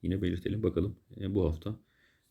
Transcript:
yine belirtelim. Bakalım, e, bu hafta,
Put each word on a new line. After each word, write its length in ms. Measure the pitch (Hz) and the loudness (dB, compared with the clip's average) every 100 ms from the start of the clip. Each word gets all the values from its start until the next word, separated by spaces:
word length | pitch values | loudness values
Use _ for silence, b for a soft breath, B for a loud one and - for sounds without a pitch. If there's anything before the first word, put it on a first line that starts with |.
yine 200 | 87 95 | -4 0
belirtelim. 400 | 90 90 95 104 | 0 0 -2 0
Bakalım, 340 | 95 85 98 - _ - | 2 2 0 -4 _ -8
e, 140 | 95 | -2
bu 100 | 101 | 2
hafta, 360 | 85 80 104 110 b b b b b | 2 2 -4 -8 b b b b b